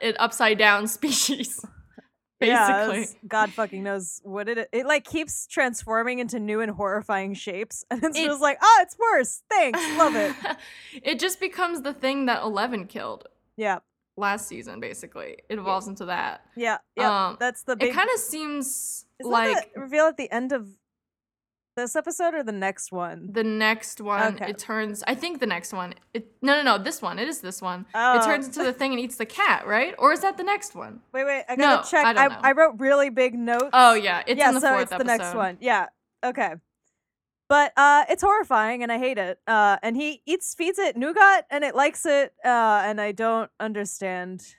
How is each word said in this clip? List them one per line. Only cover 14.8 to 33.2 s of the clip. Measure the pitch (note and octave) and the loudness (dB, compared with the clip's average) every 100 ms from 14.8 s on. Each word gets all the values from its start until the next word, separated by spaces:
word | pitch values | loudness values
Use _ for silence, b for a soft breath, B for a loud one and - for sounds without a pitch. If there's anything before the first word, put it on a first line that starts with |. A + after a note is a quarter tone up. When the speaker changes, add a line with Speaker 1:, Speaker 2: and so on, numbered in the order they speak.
Speaker 1:
basically. | A#2 - - - D2 - - | -12 -14 -16 -16 -16 -16 -12
It | G#3+ | -8
evolves | F#3+ F#3+ G#3 | -4 -4 -6
into | G3 F3+ | -12 -8
that. | F3 - - _ - | -6 -6 -8 _ -8
Speaker 2:
Yeah, | A#3 G#3 - - | -4 -4 -6 -2
yeah, | A#3+ G3+ F#3+ | 0 2 -2
Speaker 1:
Um, | - | -2
Speaker 2:
that's | B3 A#3+ | -4 -4
the | - | -6
Speaker 1:
it | A#3 | -2
Speaker 2:
big | A#3+ | 0
Speaker 1:
kinda | C#4+ G#4 A#4+ | 0 0 0
seems | - D#4 D4+ D4 C4 - - - - - | -4 -8 -8 -6 -6 -8 -8 -12 -16 -12
Speaker 2:
Is | B3 | -2
that | |
Speaker 1:
like | A#3 A3+ G#3+ G#3+ | 0 2 0 -4
Speaker 2:
the | - | -10
reveal | C4+ D4 D#4 | -4 2 2
at | D#4 | 0
the | C4 | -4
end | A#3 B3+ | -4 -4
of | C4+ G3+ G3 _ _ _ _ _ _ _ _ _ - | -4 -8 -20 _ _ _ _ _ _ _ _ _ -8
this | A#3+ D#4 | -6 -4
episode | D#4 D#4+ E4+ | -4 -2 -2
or | D#4+ | -2
the | A#3 | -4
next | G#3 F#3+ F#3+ - | -4 -4 -6 -8
one? | F#3 F3 E3 F3+ | -8 -8 -10 -8
Speaker 1:
The | G#3 | -4
next | A3 G#3+ A3 A3 - - | -2 0 0 0 -4 -10
one, | G#3 G3+ A3 | -4 0 0
Speaker 2:
Okay. | G3 G3 | -2 -8
Speaker 1:
it | G#3 | -8
turns, | - A3 G#3+ G#3 - | -6 -6 -6 -6 -6
I | |
think | C4 E4+ D#4+ | -4 -6 -4
the | A#3 | -4
next | F3 F3 | -4 -8
one. | F#3 F3+ - _ | -10 -10 -14 _
It, | A3+ A3+ _ | -12 -12 _
no, | C4 D4 | 2 2
no, | C#4 G3+ | 4 2
no, | |
this | G3 E4+ | 0 -6
one. | F#3+ F3 | -8 -6
It | C4 | -6
is | D4 | -8
this | F#3 F#3+ | -10 -10
one. | F#3 F3+ F#3+ | -8 -8 -8
Speaker 2:
Oh. | A3 B3 A#3+ | 0 4 4
Speaker 1:
It | |
turns | A3 D4 C4+ | 4 0 -2
into | D4 | -4
the | C4 | -4
thing | B3+ C4+ | -2 -4
and | B3+ | -4
eats | B3 - | -6 -8
the | A3 | -8
cat, | - G4 G3 - | -2 2 2 0
right? | G#3+ D4+ - | 0 0 2
Or | C5 | 4
is | F4 | 4
that | G4 G4 | 0 -2
the | |
next | F#4 G4+ - | -2 -4 -6
one? | - G#3+ A3 - | -14 -16 -16 -12
Speaker 2:
Wait, | B3+ | -6
wait, | C#4 C#4 - | -4 -4 -4
I | |
Speaker 1:
No, | B3 C#4+ B3+ | 2 4 4
Speaker 2:
gotta | - | 2
check. | E4 | 2
Speaker 1:
I | B3+ | 4
don't | A3+ | 6
Speaker 2:
I, | C#4 | 4
Speaker 1:
know. | - | 4
Speaker 2:
I | C4+ | 2
wrote | C4+ D#4+ A3 | 6 4 4
really | C4+ C#4+ C#4 | 2 4 2
big | A#3 | 2